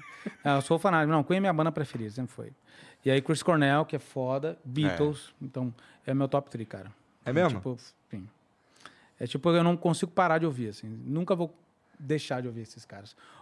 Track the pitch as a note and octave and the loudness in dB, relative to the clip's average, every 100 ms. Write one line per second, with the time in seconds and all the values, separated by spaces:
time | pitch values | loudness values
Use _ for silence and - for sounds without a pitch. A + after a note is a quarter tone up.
0 | - - - - C#3+ C#3 - E3 G3 E3 | -20 -14 -12 -4 0 0 2 2 4 4
1 | D3+ D#3 C#3 F#3 G3 D#3 D#3+ D#3 C#3 A#2+ | 4 2 2 2 2 2 0 -2 -4 -6
2 | G#2+ A2 B2 - A2+ - _ - - - | -8 -6 -8 -10 -16 -16 _ -20 -20 -4
3 | C3+ C3+ C#3 D#3 - D#3+ C#3 C#3+ D#3 C#3+ | 2 2 2 2 4 4 6 4 2 -4
4 | - C#3 B2+ C3+ D#3 E3+ C3 B2+ D3+ F#2 | -6 -6 -2 -2 -4 -8 -6 0 0 2
5 | D3 D3 - - B2+ C3 B2+ A2+ - - | 0 -2 -12 -14 -10 -6 -6 -8 -18 -12
6 | - C3+ C3+ C#3 C#3 A#2 G#2+ G2 F#2+ - | -4 -2 0 0 -2 -8 -10 -12 -16 -20
7 | _ _ - C#3 F3 G#2+ C3 A#2+ - _ | _ _ -2 2 2 0 -6 -8 -12 _
8 | _ G#2+ G2 - _ _ _ _ - - | _ -14 -14 -20 _ _ _ _ -20 -20
9 | _ - B2 C#3+ E3+ E3+ E3+ E3+ F3 D#3+ | _ -10 -6 0 2 4 4 2 0 0
10 | F#3 - F3+ D#3+ E3 B2+ A2 - A2 A2+ | 0 2 4 4 0 -2 -6 -8 -12 -10
11 | B2+ D3+ F3 F3+ E3 - _ _ _ - | -6 -4 0 0 -2 -8 _ _ _ -12
12 | C3+ D3+ - B2+ B2 A#2 G#2+ - - G2+ | -4 -4 -4 -6 -6 -10 -12 -18 -20 -18
13 | G2+ - - - | -20 -20 -20 -20